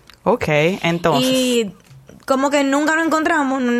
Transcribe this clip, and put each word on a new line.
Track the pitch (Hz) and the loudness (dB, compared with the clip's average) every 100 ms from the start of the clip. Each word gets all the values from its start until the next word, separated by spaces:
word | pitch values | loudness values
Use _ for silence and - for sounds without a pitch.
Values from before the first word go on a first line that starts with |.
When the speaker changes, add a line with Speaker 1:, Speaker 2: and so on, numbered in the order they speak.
| - - | -20 -6
Speaker 1:
Ok, | - 247 - 147 160 196 | -2 0 0 2 2 0
entonces. | 170 170 170 156 262 | -2 0 0 0 2
Speaker 2:
Y | 262 254 240 208 - - - - - - | 0 0 0 -2 -8 -20 -20 -20 -20 -4
como | 262 277 | -2 0
que | 294 | 0
nunca | 277 277 302 320 | 0 0 0 0
nos | 330 | 0
encontramos, | 311 311 330 269 269 | 0 0 0 -2 -2
no, | 247 | -2